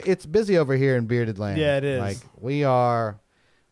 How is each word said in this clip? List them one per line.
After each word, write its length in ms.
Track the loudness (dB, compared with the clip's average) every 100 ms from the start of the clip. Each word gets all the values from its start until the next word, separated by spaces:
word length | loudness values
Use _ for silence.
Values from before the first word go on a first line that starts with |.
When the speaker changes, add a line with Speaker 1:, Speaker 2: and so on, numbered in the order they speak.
| 2
Speaker 1:
it's 140 | -2 0
busy 300 | 0 2 2
over 160 | 2 2
here 200 | 2 0
in 120 | 0
Bearded 320 | -2 -2 -4
Land. 180 | -4 -2
Speaker 2:
Yeah, 180 | 0 0
it 60 |
is. 160 | 0 -2
Speaker 1:
Like, 180 | -4 -6 -12 -12
we 240 | -6 -2
are, 560 | 2 2 2 0 -2 -6 _ _ _ _ _